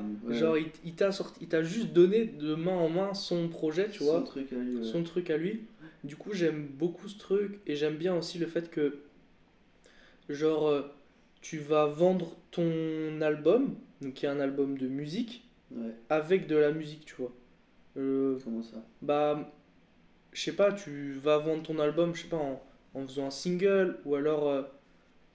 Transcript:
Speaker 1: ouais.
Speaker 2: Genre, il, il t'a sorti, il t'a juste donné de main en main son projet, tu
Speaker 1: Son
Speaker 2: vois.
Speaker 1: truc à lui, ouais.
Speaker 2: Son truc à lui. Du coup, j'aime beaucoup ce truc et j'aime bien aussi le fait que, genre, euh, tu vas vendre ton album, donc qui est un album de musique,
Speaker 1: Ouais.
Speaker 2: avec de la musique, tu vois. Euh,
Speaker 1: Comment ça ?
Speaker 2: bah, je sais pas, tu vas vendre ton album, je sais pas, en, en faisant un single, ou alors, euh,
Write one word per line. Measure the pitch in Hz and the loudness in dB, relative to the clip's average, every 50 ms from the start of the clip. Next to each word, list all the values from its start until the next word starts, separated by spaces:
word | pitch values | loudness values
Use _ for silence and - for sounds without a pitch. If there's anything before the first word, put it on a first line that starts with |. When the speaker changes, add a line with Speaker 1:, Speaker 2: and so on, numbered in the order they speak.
| 104 104 104 104 117 | -6 -6 -8 -8 -6
Speaker 1:
ouais. | 117 120 | -4 0
Speaker 2:
Genre, | 156 160 160 160 | 2 2 4 2
il, | 156 160 160 - - - | 2 0 -4 -8 -12 -14
il | 170 165 | -8 -2
t'a | - 196 196 | 0 2 2
sorti, | 196 - 175 - - - | 2 -2 -6 -8 -10 -12
il | 170 | -6
t'a | - 170 160 165 | 0 0 0 0
juste | 165 208 233 190 160 151 | 0 0 -2 -2 4 8
donné | 175 180 185 208 233 226 | 8 8 10 8 4 2
de | - - 147 147 151 156 | 0 -4 -6 -4 -2 -2
main | 160 165 185 185 | 0 0 0 2
en | 175 165 160 | 2 2 2
main | 165 185 196 202 196 | 2 2 0 0 -2
son | 196 - - 180 170 170 165 | -6 -4 -2 -2 0 0 -2
projet, | 165 - 156 156 151 180 208 214 | -4 -2 -2 -2 0 0 -2 -2
tu | - - | -2 0
Speaker 1:
Son | 143 | 2
Speaker 2:
vois. | 147 165 170 | 2 2 2
Speaker 1:
truc | - - - 139 135 - 131 | 0 -2 -6 -8 -8 -6 -6
à | |
lui, | 123 123 123 123 | -4 -4 -4 -4
ouais. | 117 113 | -4 -4
Speaker 2:
Son | 113 135 170 165 | -2 -2 -2 -2
truc | 165 - 180 175 165 | -2 -2 -4 -2 0
à | 156 | 0
lui. | 156 165 202 220 226 - - - - 156 156 - - - | 0 0 -2 -4 -4 -8 -12 -18 -20 -20 -20 -18 -12 -12
Du | 143 151 | -12 -12
coup, | - - 196 208 | -10 -10 -6 -2
j'aime | 180 170 156 156 151 147 | 0 0 0 0 -2 -6
beaucoup | 139 135 135 165 180 170 - 202 | -8 -6 -4 -4 -4 -4 -6 -12
ce | 202 - | -14 -16
truc | - - - 190 208 202 196 202 - - | -10 -4 -2 0 0 0 -2 -6 -10 -6
et | 151 147 | -4 -2
j'aime | 143 156 151 156 | 0 0 -2 -2
bien | 151 170 185 180 | -2 -2 0 0
aussi | 165 165 - - | 0 -2 -4 -4
le | 170 160 | -4 -4
fait | - - 165 165 - | -2 -2 -4 -4 -4
que, | - 156 147 139 147 - - - _ - - _ _ _ _ _ _ _ _ _ _ _ _ - - - - - - - _ - | -2 0 0 0 0 -4 -14 -20 _ -20 -20 _ _ _ _ _ _ _ _ _ _ _ _ -20 -20 -20 -20 -20 -20 -18 _ -8
genre, | 143 139 156 156 156 156 151 | -4 2 2 4 4 4 4
euh, | 151 143 139 139 - - - - - _ _ _ _ _ _ | 4 4 2 0 -4 -10 -20 -20 -20 _ _ _ _ _ _
tu | - - 160 151 | -14 -10 -8 -6
vas | 143 143 156 151 151 | 0 2 4 4 4
vendre | 147 147 156 175 185 185 180 170 165 - - - - | 4 4 4 4 4 4 4 0 -4 -8 -18 -16 -8
ton | - 175 170 165 160 160 160 160 156 156 156 156 156 156 | -2 0 0 2 2 0 -2 -2 -2 -2 -4 -4 -2 0
album, | 156 151 151 147 147 160 214 254 277 196 - - - - - - | 2 2 2 2 4 4 6 6 4 2 -2 -6 -14 -20 -14 -10
donc | 139 131 127 | -10 -10 -8
qui | - 151 | -4 -2
est | 143 | -2
un | 143 143 | 0 0
album | 139 135 139 139 139 139 139 | 0 0 0 0 0 0 0
de | 131 131 | -2 -4
musique, | 127 135 143 151 151 170 233 240 - - - - - _ _ _ - 127 | -4 -4 -4 -6 -6 -4 -4 -4 -6 -8 -16 -20 -20 _ _ _ -14 -10
Speaker 1:
Ouais. | 120 113 113 113 - - - | -8 -8 -8 -10 -8 -4 0
Speaker 2:
avec | 156 156 151 160 190 185 156 | 0 0 2 2 2 2 2
de | 151 156 | 2 4
la | 151 147 147 | 4 4 4
musique, | 156 160 151 151 - - - | 2 0 -6 -10 -12 -16 -18
tu | - - | -16 -10
vois. | - 127 123 - - - - - _ _ _ _ _ - - - | -8 -8 -8 -10 -14 -20 -20 -20 _ _ _ _ _ -20 -14 -8
Euh, | 139 135 135 135 135 135 135 131 127 - | -4 -2 0 0 2 2 2 0 -2 -4
Speaker 1:
Comment | 117 113 113 113 | -6 -6 -6 -6
ça ? | - - 113 - - - - | -8 -12 -16 -16 -18 -18 -8
Speaker 2:
bah, | 143 143 147 147 147 147 151 151 - - - - _ _ _ _ _ _ _ _ _ - _ _ _ - | -2 0 2 2 4 2 0 -2 -4 -10 -14 -20 _ _ _ _ _ _ _ _ _ -20 _ _ _ -16
je | - - | -10 -8
sais | - 156 - | -6 -4 2
pas, | - 202 202 | 2 2 2
tu | 196 - - 147 143 143 143 139 135 | 2 0 -8 -10 -10 -8 -8 -8 -6
vas | 135 139 151 151 | -2 2 4 4
vendre | 151 151 160 156 156 - | 4 2 0 -2 -2 -4
ton | - 156 156 | -4 -2 0
album, | 151 151 151 165 170 170 165 | 0 2 2 2 2 0 0
je | - - | -4 -6
sais | |
pas, | - 170 | -6 -4
en, | 160 147 135 131 131 - - - - _ _ - | -2 -2 -2 -4 -8 -10 -18 -20 -20 _ _ -10
en | 135 135 | -8 -8
faisant | 131 131 139 139 | -6 -4 -4 -4
un | 135 | -4
single, | 135 - - 180 180 175 196 196 196 190 185 180 - - - | -6 -4 -2 -2 0 2 4 4 4 4 4 2 0 -4 -2
ou | 143 147 | -2 0
alors, | 139 147 151 156 151 147 143 | 2 2 2 2 2 2 2
euh, | 143 135 131 - - - _ _ - _ _ _ _ - - _ | 0 0 -2 -6 -12 -20 _ _ -20 _ _ _ _ -20 -20 _